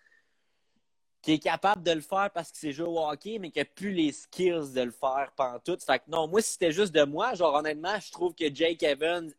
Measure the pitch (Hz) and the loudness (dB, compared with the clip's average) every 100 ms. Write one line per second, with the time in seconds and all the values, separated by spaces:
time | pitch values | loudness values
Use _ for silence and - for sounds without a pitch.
0 | _ _ _ _ _ _ _ _ _ _ | _ _ _ _ _ _ _ _ _ _
1 | _ _ - 156 180 160 190 202 170 160 | _ _ -2 0 0 0 2 0 0 -2
2 | - 196 202 170 160 - 156 139 170 165 | -2 -2 -2 -4 -10 -10 -8 -6 -4 -2
3 | 151 147 202 220 170 147 143 - 196 185 | -2 -4 -8 -8 -6 -4 -4 -4 -6 0
4 | 151 - - - 180 165 143 127 123 - | 0 -2 -14 0 0 2 -2 -2 -4 -2
5 | 135 135 139 - 131 120 - 180 - 160 | -2 -2 -4 -2 -2 -2 -6 -6 0 0
6 | - 165 156 202 - - 170 156 208 156 | 2 -2 2 2 0 2 2 2 2 6
7 | 143 151 233 165 165 143 151 151 175 202 | 4 4 -2 2 2 4 0 -4 -4 -4
8 | - - 180 - 156 139 165 170 156 139 | -6 -4 -4 0 -4 2 0 2 2 2
9 | 160 175 165 | 0 -2 -4